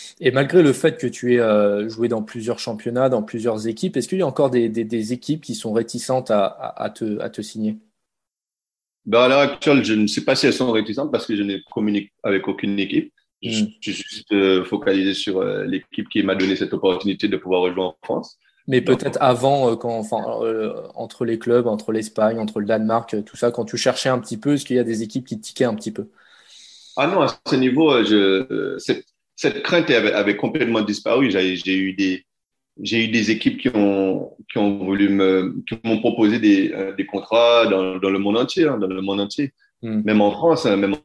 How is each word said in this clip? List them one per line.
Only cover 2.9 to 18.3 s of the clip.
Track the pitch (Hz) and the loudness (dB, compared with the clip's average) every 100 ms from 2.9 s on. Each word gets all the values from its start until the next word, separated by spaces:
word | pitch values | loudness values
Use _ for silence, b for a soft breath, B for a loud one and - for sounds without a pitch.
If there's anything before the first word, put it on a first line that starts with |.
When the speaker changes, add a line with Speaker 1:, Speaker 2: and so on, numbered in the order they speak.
| 120 131 | 0 2
Speaker 1:
dans | 123 | 0
plusieurs | 107 117 117 107 113 | -2 -4 -4 -2 -4
équipes, | 110 185 135 | -4 -4 -4
est-ce | 117 | -4
qu'il | 190 | -2
y | |
a | 160 | -2
encore | 131 139 | 0 2
des, | 123 113 | 2 0
des, | 113 | -2
des | 110 117 110 | -4 -4 -4
équipes | 123 - 156 | -6 -4 -6
qui | - | -6
sont | 117 117 | -10 -4
réticentes | 110 113 123 - 131 123 | -2 -2 -6 -4 -4 0
à, | 104 98 | 0 0
à, | - 123 - | -4 -12 -8
à | 107 | -8
te, | - 110 104 | -6 -6 -6
à | - | -6
te | - | -10
signer ? | 107 110 107 107 - _ _ _ _ _ _ _ _ _ _ _ 110 | -12 -6 -6 -6 -12 _ _ _ _ _ _ _ _ _ _ _ 0
Speaker 2:
Ben, | 113 | 4
à | 127 | 6
l'heure | 135 | 6
actuelle, | 139 - 156 139 104 | 2 2 2 4 4
je | |
ne | 110 104 | 2 0
sais | - | 0
pas | 143 135 | 0 2
si | 139 | 2
elles | |
sont | - 127 | 2 0
réticentes | 110 107 107 151 | 0 -2 -4 -4
parce | 117 - | -4 -4
que | 104 | -4
je | |
ne | 101 95 - | -2 -4 -8
communique | - 107 101 101 _ | -4 -2 -2 -4 _
avec | 110 98 104 | -2 -2 -2
aucune | 95 104 101 | -4 -4 -4
équipe. | 95 - - _ _ _ | -2 -2 -4 _ _ _
Je | 117 | -6
Speaker 1:
Hmm. | 110 104 - | -2 -2 -4
Speaker 2:
suis | - | -10
juste, | 95 - - - | -10 -12 -16 -2
euh, | 101 95 92 | 2 4 4
focalisé | 90 104 - 98 95 | 0 -2 0 0 0
sur, | 92 - 92 | -2 -4 -2
euh, | 101 101 98 | -2 -4 -4
l'équipe | 95 - - 101 | -6 -6 -10 -4
qui | 110 | -2
m'a | 98 | 0
donné | 95 95 95 | 0 0 0
cette | 95 | -2
opportunité | 90 95 90 101 90 104 | 0 0 0 -2 -2 -2
de | - | -4
pouvoir | 92 92 | -2 0
rejouer | 90 90 | 0 -2
en | 92 - | -4 -6
France. | - - - | -6 -6 -6